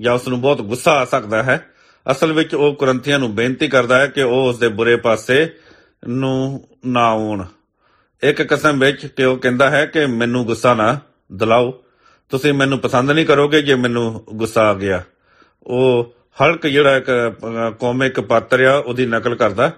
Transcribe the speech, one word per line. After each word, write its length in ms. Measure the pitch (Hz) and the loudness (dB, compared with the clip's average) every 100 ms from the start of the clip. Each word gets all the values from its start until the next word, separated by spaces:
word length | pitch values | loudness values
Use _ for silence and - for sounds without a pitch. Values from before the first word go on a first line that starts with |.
ਜਾਂ 140 | 113 | -2
ਉਸ 140 | 123 131 | -2 -2
ਨੂੰ 120 | 127 | -2
ਬਹੁਤ 220 | 135 143 | -2 -2
ਗੁੱਸਾ 300 | 107 117 170 | -4 -2 0
ਆ 120 | 147 | 0
ਸਕਦਾ 380 | 127 135 104 110 | 0 -4 -2 -2
ਹੈ। 240 | 131 117 - _ _ _ - | 0 -2 -4 _ _ _ -6
ਅਸਲ 220 | 135 160 | -2 0
ਵਿੱਚ 220 | 156 151 | 0 -2
ਉਹ 200 | 147 147 | 0 0
ਕੁਰਿੰਥੀਆਂ 440 | 143 135 127 139 143 | 2 0 0 -2 -2
ਨੂੰ 160 | 123 | -2
ਬੇਨਤੀ 340 | 107 120 131 151 | -2 -4 -2 0
ਕਰਦਾ 300 | 131 120 127 | 0 2 2
ਹੈ 80 | 139 | 2
ਕਿ 160 | 143 | 0
ਉਹ 260 | 127 123 131 | 0 2 0
ਉਸ 100 | 117 | 0
ਦੇ 100 | 117 | -2
ਬੁਰੇ 280 | 104 117 117 | 0 2 2
ਪਾਸੇ 600 | 117 107 - 131 165 - _ - _ _ 117 | 2 0 2 0 0 -4 _ -20 _ _ -8
ਨੂੰ 600 | 123 131 131 135 135 - _ 127 | -4 -2 -2 -4 -8 -14 _ -4
ਨਾ 140 | 123 | 0
ਆਉਣ। 440 | 117 110 107 104 95 _ _ _ _ _ _ _ | 2 0 -2 -6 -10 _ _ _ _ _ _ _
ਇੱਕ 200 | 135 147 | -2 0
ਕਿਸਮ 360 | 147 143 151 139 | -2 0 0 2
ਵਿੱਚ 280 | 135 143 147 | 0 0 -8
ਕਿ 180 | - | -2
ਉਹ 120 | 131 127 | 0 0
ਕਹਿੰਦਾ 340 | 127 123 135 | -2 2 2
ਹੈ 160 | 143 151 | 2 0
ਕਿ 200 | 160 143 | -2 -2
"ਮੈਨੂੰ 380 | 117 120 123 | -2 -2 -2
ਗੁੱਸਾ 300 | 113 113 127 | -2 0 2
ਨਾ 260 | 117 107 139 - _ _ | 2 2 -2 -8 _ _
ਦਿਲਾਓ, 520 | 98 110 117 123 - _ _ _ _ _ | -4 2 2 2 -6 _ _ _ _ _
ਤੁਸੀਂ 240 | 131 147 | -2 0
ਮੈਨੂੰ 260 | 139 135 131 | 0 0 -2
ਪਸੰਦ 320 | 110 127 135 | 0 0 2
ਨਹੀਂ 160 | 151 156 | 2 2
ਕਰੋਗੇ 360 | 143 147 151 | 2 4 2
ਜੇ 120 | 143 | 2
ਮੈਨੂੰ 500 | 127 123 120 117 110 - | 0 0 -2 -4 -6 -12
ਗੁੱਸਾ 280 | 107 110 113 | -8 -2 2
ਆ 120 | 107 | 2
ਗਿਆ।" 300 | 98 98 90 - _ _ _ _ _ | 2 -2 -4 -6 _ _ _ _ _
ਉਹ 520 | - 123 131 120 120 _ _ - | -6 0 2 2 -2 _ _ 0
ਹਲਕ 220 | 147 165 156 | 0 2 0
ਜਿਹੜਾ 300 | 139 139 135 | 2 4 2
ਇੱਕ, 140 | 127 | 0
ਅਹ, 600 | 123 117 104 113 113 113 | -2 -2 -6 -8 -6 -6
ਕਾਮਿਕ 500 | 107 123 127 131 131 | -4 -4 -2 -2 -4
ਪਾਤਰ 400 | 107 113 - 127 | 0 0 2 2
ਆ, 160 | 131 143 | 4 2
ਉਹਦੀ 300 | 120 120 123 | -2 -4 -2
ਨਕਲ 280 | 113 120 | -2 -2
ਕਰਦਾ। 380 | 120 110 98 143 | 0 0 0 -2